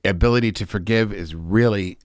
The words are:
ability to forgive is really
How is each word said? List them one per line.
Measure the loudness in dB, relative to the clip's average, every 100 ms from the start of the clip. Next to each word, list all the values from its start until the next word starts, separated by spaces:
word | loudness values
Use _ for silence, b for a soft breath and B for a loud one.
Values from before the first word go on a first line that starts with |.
| -2
ability | 2 2 4 0
to | -4 -6
forgive | -6 0 0 0
is | -4 -10
really | -10 0 2 4 2 -4 -8